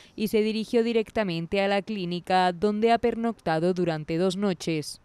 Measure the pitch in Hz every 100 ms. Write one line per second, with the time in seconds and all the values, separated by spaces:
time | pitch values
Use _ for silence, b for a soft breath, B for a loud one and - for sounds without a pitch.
0 | B - 214 220 214 214 208 240 226 226
1 | 214 - 202 165 165 196 196 202 196 214
2 | 175 175 - 185 180 175 208 208 226 233
3 | 240 233 233 220 - 160 175 180 170 156
4 | 151 165 185 180 202 175 - 156 143 -